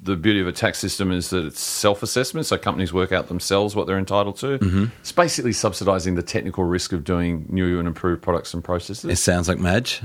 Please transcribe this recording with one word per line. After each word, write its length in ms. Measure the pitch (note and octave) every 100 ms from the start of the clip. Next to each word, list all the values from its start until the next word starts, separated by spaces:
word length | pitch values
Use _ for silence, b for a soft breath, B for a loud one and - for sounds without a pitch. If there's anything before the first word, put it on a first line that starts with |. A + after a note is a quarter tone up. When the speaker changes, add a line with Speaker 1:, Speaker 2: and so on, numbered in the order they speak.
Speaker 1:
The 140 | F#2+ F#2+
beauty 240 | F#2+ G#2
of 80 | F2+
a 40 |
tax 280 | F2 A2 -
system 320 | G2 - F#2+
is 180 | F2+ E2+
that 140 | F#2 D2+
it's 140 | -
self-assessment, 840 | - - G#2 G2+ A2+ - C3 D#3+ D#3
so 100 | F#2+
companies 340 | - F2 F#2
work 180 | F2+ F2+
out 160 | F#2 -
themselves 480 | F2 - G2 G#2 G2+
what 120 | F#2
they're 120 | F#2+
entitled 380 | F#2+ G2+ G2+ G2
to. 200 | C3+ C#3
Speaker 2:
Mm-hmm. 280 | G2 F#2+ A2 -
Speaker 1:
It's 100 | -
basically 400 | - E3+ - B2
subsidising 640 | G#2 A2 F#2 G2 F#2+ F2 F2
the 80 |
technical 400 | E2+ - F#2 F#2
risk 300 | F2 F2+ -
of 100 | F2+
doing 420 | D2+ F2 F2 E2+ D2+
new 280 | F#2+ F2+ F2
and 100 | E2+
improved 360 | D#2+ F#2 E2+
products 300 | - E2+ - E2
and 80 |
processes. 420 | D#2 F2 - G2+ E3
Speaker 2:
It 60 | F2+
sounds 300 | - F2+ E2+
like 100 | F2
Madge. 420 | F2 G2 B2+ -